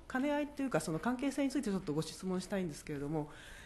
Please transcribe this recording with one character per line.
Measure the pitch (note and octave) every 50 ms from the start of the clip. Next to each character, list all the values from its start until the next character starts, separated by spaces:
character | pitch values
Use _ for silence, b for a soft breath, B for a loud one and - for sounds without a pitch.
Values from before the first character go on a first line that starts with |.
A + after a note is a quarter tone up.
| - -
兼 | - C4
ね | C#4 D4
合 | C#4+ D4
い | D4
と | C#4+ - -
い | C4+
う | B3
か、 | D#3+ D#3
そ | - F3+
の | D#3 D#3+
関 | - A#3 B3+
係 | B3+ C#4 C#4
性 | C4 D4 C#4
に | C4
つ | -
い | D4 -
て | G#3
ち | G3
ょ | F#3
っ |
と | - - C#3+
ご | D#3 D#3
質 | - - - F#3+
問 | F#3 F#3 F#3
し | F#3
た | - G#3 F#3+
い | F#3
ん |
で | D#3+ D3
す | - -
け | - D3+
れ | C#3
ど | C#3+
も、 | C#3+ D#3+ D3+ D3 D3+ B B B B B B B